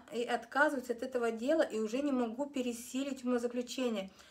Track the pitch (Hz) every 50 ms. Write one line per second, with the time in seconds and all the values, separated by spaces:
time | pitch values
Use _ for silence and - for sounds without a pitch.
0 | - - - 226 240 240 240 233 233 - - 262 294 302 294 262 247 - 233 233
1 | 262 254 - 247 233 233 220 220 226 262 320 320 294 - - 214 220 214 220 262
2 | 285 294 262 247 240 226 214 - 285 285 - 262 247 247 233 226 - - - 262
3 | 269 285 262 - - 247 247 240 233 240 240 247 240 - - - 254 247 226 202
4 | 190 190 - - - -